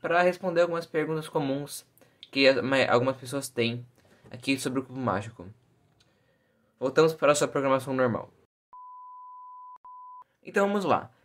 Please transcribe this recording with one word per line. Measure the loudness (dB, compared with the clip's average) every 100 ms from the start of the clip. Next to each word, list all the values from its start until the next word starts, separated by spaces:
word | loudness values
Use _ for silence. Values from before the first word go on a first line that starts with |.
pra | 0 2
responder | 2 2 -2 2
algumas | 2 0 -4
perguntas | -4 -2 -4 -4
comuns | -2 -2 -2 -6 -12 -18 _ _ _ -6
que | 4 4
a, | 6
ma-, | 2 2 4
algumas | 2 2 -4
pessoas | -6 -8 -6
têm | -2 -2 -2 -12 _ _ _ -20
aqui | -10 -4 -2
sobre | -2 -4
o |
Cubo | -6 -6
Mágico. | -2 -2 -4 -14 -20 -20 _ _ _ _ _ _ _ _ _ _ _ -6
Voltamos | -2 4 4
para | 4 2
a | 4
sua | 2
programação | 0 2 0 0
normal. | 0 0 0 -6 _ _ _ _ -20 -20 -20 -20 -20 -20 -20 -20 -20 -20 -20 -20 -20 -20 -20 -20 _
Então | -6 0 0
vamos | 0 2
lá. | 0 -2 _